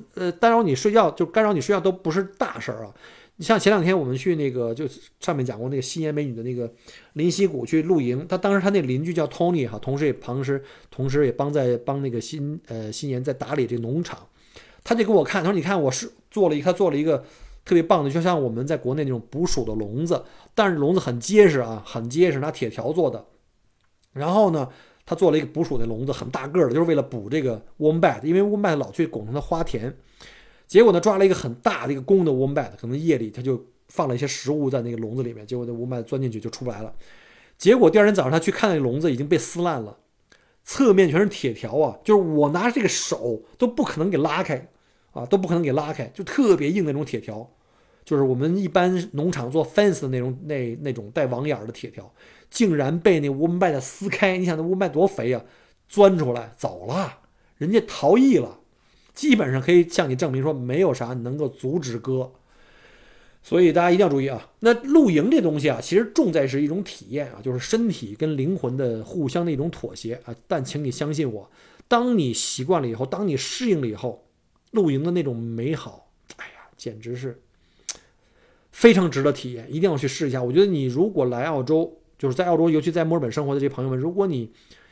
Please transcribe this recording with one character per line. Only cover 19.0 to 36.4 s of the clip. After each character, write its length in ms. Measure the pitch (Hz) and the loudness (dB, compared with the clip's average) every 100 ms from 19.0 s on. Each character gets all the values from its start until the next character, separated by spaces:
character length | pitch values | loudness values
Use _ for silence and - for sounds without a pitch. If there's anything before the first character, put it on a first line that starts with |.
那 60 | 135 | -2
种 100 | 120 - | -4 -6
捕 140 | 143 | -4
鼠 200 | 175 - | -2 -2
的 100 | 110 | -2
笼 320 | 110 101 120 165 | -4 -4 -4 -2
子， 180 | 156 - - - | -4 -6 -20 -10
但 160 | - 202 | 0 0
是 80 | 160 | 2
笼 160 | 143 | 2
子 60 | 185 | 0
很 200 | - 123 | 0 -6
结 260 | - 208 196 | 0 6 6
实 140 | 139 | 6
啊， 220 | 113 107 | -2 -8
很 240 | - 117 117 | -10 -8 -6
结 240 | 143 180 | 2 2
实， 60 | 139 | 2
拿 120 | 147 | -4
铁 200 | - 117 | -6 -6
条 220 | 110 113 | -6 -4
做 180 | 160 147 | 0 0
的。 160 | 113 - _ _ _ _ _ _ _ _ | -2 -14 _ _ _ _ _ _ _ _
然 180 | 135 151 | -8 0
后 200 | 196 202 | 4 4
呢， 180 | 160 131 - - _ - | 2 -4 -10 -20 _ -8
他 100 | 165 | 2
做 140 | 180 | 4
了 80 | 151 | 4
一 20 | |
个 60 | 139 | 0
捕 180 | 156 | -4
鼠 140 | 170 135 | -2 0
的 80 | 117 | 0
笼 180 | 113 | -2
子， 80 | 135 | -4
很 160 | 127 - | -6 -6
大 160 | 139 139 | -8 -2
个 140 | 175 | 2
儿 80 | 139 | 2
的， 60 | |
就 60 | 156 | 2
是 60 | 170 | 2
为 80 | |
了 80 | 151 | 0
捕 280 | 131 120 101 | -2 -6 -6
这 100 | 151 | -4
个 240 | 131 107 - - | -2 -6 -10 -2
wombat， 440 | 151 165 165 110 | 0 2 2 0
因 100 | 143 | 0
为 80 | 180 | 2
wombat 340 | 202 208 202 147 | 2 0 0 0
老 140 | 135 | -4
去 160 | - 160 | -2 -2
拱 180 | 117 101 | -2 -6
他 60 | |
的 80 | 139 | -8
花 240 | - 165 | -4 -4
田。 320 | 160 113 117 - _ _ - - - _ - | -2 -4 -6 -10 _ _ -20 -20 -20 _ 2
结 140 | 190 | 8
果 80 | 233 | 8
呢， 80 | 175 | 6
抓 200 | 208 196 | 4 4
了 80 | 196 | 4
一 20 | |
个 60 | |
很 180 | 180 131 120 | 4 -2 -2
大 300 | 220 170 131 | -2 0 -4
的 60 | |
一 40 | 139 | -4
个 40 | |
公 240 | 131 196 | 4 4
的 80 | 165 | 4
wombat， 380 | 131 135 147 127 - | 2 0 -2 -6 -8
可 60 | 117 | -8
能 100 | 139 | -4
夜 220 | 165 131 | 0 0
里 120 | 110 | 0
他 120 | 127 | -6
就 200 | 127 127 - _ _ | -4 -4 -4 _ _
放 180 | - 147 | -4 -2
了 60 | |
一 40 | 120 | -2
些 80 | 139 | -4
食 240 | - 131 | -6 -4
物 200 | 151 135 | -2 -2
在 100 | 127 | -2
那 100 | 117 | -4
个 60 | 113 | -6
笼 180 | 110 | -8
子 80 | 123 | -6
里 120 | 120 | -8
面， 120 | 113 104 | -8 -10
结 80 | |
果 120 | 123 120 | -8 -8
那 60 | |
wombat 300 | 117 123 123 | -8 -6 -8
钻 140 | 117 135 | -6 -4
进 140 | 131 | -4
去 80 | 110 | -6